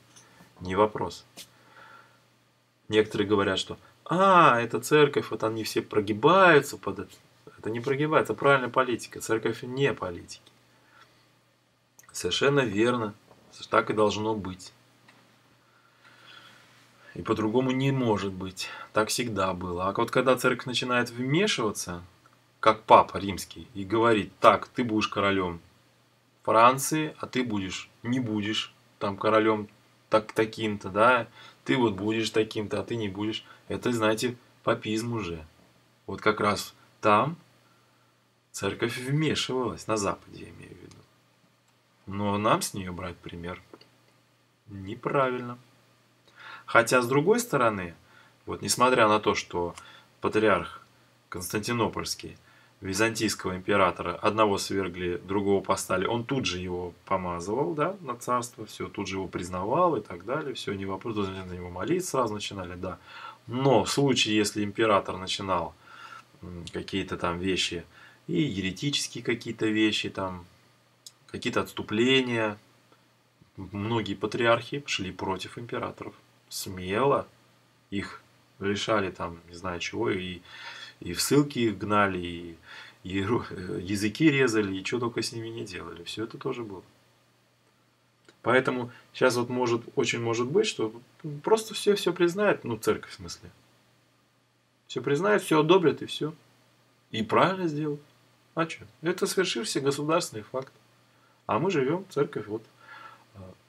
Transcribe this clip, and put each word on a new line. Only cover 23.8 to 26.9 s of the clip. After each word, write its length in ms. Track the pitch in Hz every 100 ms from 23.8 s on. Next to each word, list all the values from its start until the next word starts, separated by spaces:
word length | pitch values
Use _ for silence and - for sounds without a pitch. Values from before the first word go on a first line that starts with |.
говорит: 480 | 95 113 117 107 87 -
"Так, 280 | 117 98 -
ты 160 | -
будешь 240 | 117 107 101
королем 520 | 107 98 98 90 85 - _ _ _ _ _ _ _
Франции, 720 | - 110 120 135 -